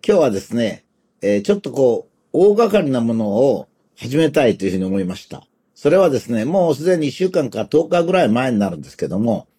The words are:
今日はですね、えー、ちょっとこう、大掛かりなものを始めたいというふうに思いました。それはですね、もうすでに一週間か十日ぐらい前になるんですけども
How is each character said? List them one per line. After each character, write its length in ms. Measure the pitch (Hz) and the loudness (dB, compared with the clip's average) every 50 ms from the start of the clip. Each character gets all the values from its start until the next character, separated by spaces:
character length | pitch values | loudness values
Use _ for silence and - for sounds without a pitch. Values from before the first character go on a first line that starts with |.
| - | 2
今 120 | - 208 | 2 2
日 40 | 185 | 4
は 100 | 156 127 | 4 2
で 80 | 101 95 | 0 -4
す 160 | - - 110 | -6 -6 -4
ね、 280 | 120 117 104 85 - _ _ _ _ _ _ _ _ | -2 -2 -2 -4 -8 _ _ _ _ _ _ _ _
え 140 | - 98 104 | -2 0 0
ー、 60 | 101 | 0
ち 100 | 101 - | 0 0
ょ 60 | 202 202 | -2 -2
っ 20 | |
と 100 | - 143 | -2 -8
こ 380 | 123 139 135 123 113 101 - _ | -2 2 2 2 2 0 -4 _
う、 20 | _ _ _ _ | _ _ _ _
大 240 | - - 185 208 208 | 0 4 4 4 4
掛 240 | 214 233 208 202 208 | 4 2 2 2 0
か 40 | 175 | 0
り 60 | 143 | 0
な 100 | 131 123 | -2 0
も 140 | 117 113 117 | 0 0 -2
の 140 | 113 110 104 | -2 -2 0
を 400 | 101 110 135 143 113 85 - _ _ _ _ _ _ | 2 2 2 2 2 -2 -6 _ _ _ _ _ _
始 200 | - - 113 131 | -14 -12 -4 0
め 160 | 156 160 151 | 0 0 2
た 160 | - 160 139 117 | 2 2 2 2
い 100 | 95 95 | 0 0
と 60 | 95 | -2
い 40 | 95 | -4
う 0 | |
ふ 20 | 90 | -4
う 40 | 95 | -4
に 60 | 95 | -4
思 140 | 95 95 98 | -4 -4 -4
い 60 | 95 | -4
ま 100 | 90 92 | -6 -8
し 140 | - - _ | -10 -14 _
た。 180 | - - _ _ _ _ _ _ _ | -20 -20 _ _ _ _ _ _ _
そ 120 | - - 143 | -4 0 2
れ 80 | 160 | 4
は 140 | 190 196 165 | 4 4 2
で 80 | 135 117 | 2 -2
す 140 | - - | -4 -4
ね、 120 | 120 113 110 | -4 -4 -2
も 260 | 139 175 196 180 165 | 0 0 0 2 0
う 40 | 147 | 0
す 100 | 123 156 | -2 0
で 120 | 180 180 | 0 0
に 100 | 170 151 | 0 0
一 60 | 139 | -4
週 180 | 127 - 185 185 | -4 -2 -4 -2
間 200 | 185 180 143 117 | 0 -2 -4 -2
か 160 | - 110 107 | -4 -6 -6
十 220 | - - 156 165 - | 0 0 0 0 2
日 140 | 175 175 | 0 0
ぐ 80 | 170 165 | 0 0
ら 140 | 185 185 165 | 0 0 2
い 40 | 113 | 2
前 220 | 107 120 131 131 | 2 0 0 0
に 80 | 120 104 | 0 -2
な 100 | 104 95 | -2 -2
る 100 | 85 76 | -4 -8
ん 40 | |
で 80 | 67 - | -14 -18
す 60 | - | -10
け 100 | - - | -8 -8
ど 140 | 71 80 98 | -6 -4 -2
も 260 | 113 117 107 90 - _ _ | -2 -2 -2 -4 -6 _ _